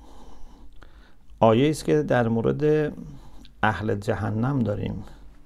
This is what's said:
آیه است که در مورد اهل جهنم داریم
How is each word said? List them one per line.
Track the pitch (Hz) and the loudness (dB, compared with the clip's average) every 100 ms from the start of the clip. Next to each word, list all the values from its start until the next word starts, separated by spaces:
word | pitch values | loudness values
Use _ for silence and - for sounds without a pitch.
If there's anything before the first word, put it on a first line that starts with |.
| - - - - - - - - - - - - - - | -20 -18 -14 -12 -12 -14 -18 -16 -18 -20 -20 -20 -14 2
آیه | 113 113 147 | 6 6 4
است | 151 | 2
که | - 151 | 2 2
در | 143 123 113 | 4 2 2
مورد | 113 123 135 151 151 147 - - - - - - - | 2 2 2 2 2 0 -4 -12 -14 -16 -18 -16 -2
اهل | 107 107 107 | 0 0 -2
جهنم | 104 104 107 107 107 120 143 | -2 -2 -2 -2 0 0 0
داریم | 104 104 - - - - - - | 0 0 -4 -6 -10 -16 -18 -20